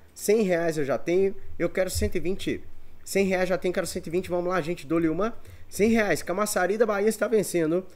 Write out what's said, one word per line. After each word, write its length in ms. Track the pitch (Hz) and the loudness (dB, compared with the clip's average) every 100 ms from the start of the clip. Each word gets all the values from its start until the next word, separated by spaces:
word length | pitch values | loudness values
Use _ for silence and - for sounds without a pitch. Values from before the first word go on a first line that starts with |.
| - - | -20 -4
Cem 260 | - 226 | 2 4
reais 340 | 190 170 170 156 | 4 2 2 0
eu 100 | 135 | 0
já 120 | 117 | 0
tenho. 380 | - 180 196 - - - | 2 2 2 0 -6 -2
Eu 100 | 170 | -2
quero 220 | - 185 | 0 0
cento 240 | - 208 185 | 0 0 0
e 40 | |
vinte. 440 | 160 196 160 98 - - - - - | -2 -2 -2 -4 -6 -10 -10 -12 -2
Cem 200 | 190 190 | 0 2
reais 220 | 185 180 | 2 2
já 100 | 180 | 0
tenho, 160 | 185 | 0
quero 140 | 185 170 | -2 -4
cento 200 | 185 165 | -6 -4
e 20 | |
vinte. 200 | 175 175 | -4 -2
Vamos 200 | 175 175 | -2 0
lá, 100 | 185 | -2
gente. 260 | 151 175 139 | -2 -4 -2
Dou-lhe 220 | 165 165 | 0 2
uma. 300 | 160 220 - - - - | 0 -2 -4 -12 -14 -8
Cem 200 | - 220 | 0 4
reais. 300 | 226 202 151 | 4 2 0
Camaçari 560 | - 185 208 196 180 214 | -2 -2 0 0 2 2
da 80 | 220 | 2
Bahia 220 | 202 214 | 2 0
está 200 | 214 208 | 0 2
vencendo. 580 | 220 175 175 156 175 185 | 2 2 0 2 0 -4